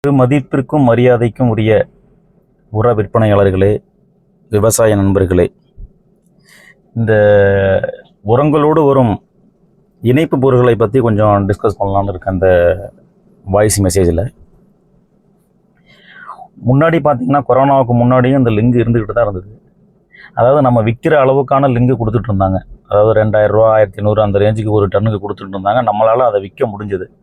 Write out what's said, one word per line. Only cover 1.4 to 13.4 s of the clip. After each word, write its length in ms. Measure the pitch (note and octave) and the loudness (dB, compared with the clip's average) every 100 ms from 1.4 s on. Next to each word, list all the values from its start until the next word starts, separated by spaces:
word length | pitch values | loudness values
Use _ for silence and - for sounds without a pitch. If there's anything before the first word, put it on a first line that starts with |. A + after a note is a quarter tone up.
| B2 | -2
உரிய 180 | A2 A2 G#2 - _ _ _ _ _ _ _ _ | 0 0 0 -2 _ _ _ _ _ _ _ _
உர 220 | G#2+ A#2+ | -2 0
விற்பனையாளர்களே, 760 | G#2+ G2+ A#2 A2 G2+ G2 F#2 G2 G#2+ _ _ _ _ _ _ _ | 0 -2 0 0 2 2 2 0 -2 _ _ _ _ _ _ _
விவசாய 440 | G#2+ A2 G#2+ A2+ G2+ | -2 0 2 0 2
நண்பர்களே, 500 | G2 G2 F#2 F2+ F2 _ _ - - _ _ _ _ _ _ - - _ _ A#2 | 0 0 0 0 0 _ _ -20 -20 _ _ _ _ _ _ -20 -20 _ _ -6
இந்த 160 | A2+ G#2+ G#2 G#2 G2 G2 G2 F#2+ - - - _ G2+ | 0 2 4 4 4 2 0 -2 -4 -12 -20 _ -2
உரங்களோடு 520 | A#2+ D3+ D3+ D3 E3 C#3+ | 0 2 0 2 2 2
வரும் 240 | C#3 A#2+ F#2 _ _ _ _ _ _ _ _ | 2 0 -2 _ _ _ _ _ _ _ _
இணைப்பு 360 | A2 C3+ D#3+ D3 | -2 0 0 0
பொருட்களை 300 | C3+ B2 B2 A2 | 2 2 2 0
பத்தி 260 | A2 C3 A#2 | 0 0 0
கொஞ்சம் 380 | G#2 G#2+ G2+ G2 | 0 2 0 0
டிஸ்கஸ் 280 | G2+ A2 - | -2 -4 -4
பண்ணலாம்னு 320 | G2 G2 G2 | -4 -2 -4
இருக்கேன் 200 | F2+ G2 F#2 | -6 -6 -2
அந்த 140 | F#2 F2+ F2 F#2 G2 _ _ _ _ _ | 2 2 2 -2 -8 _ _ _ _ _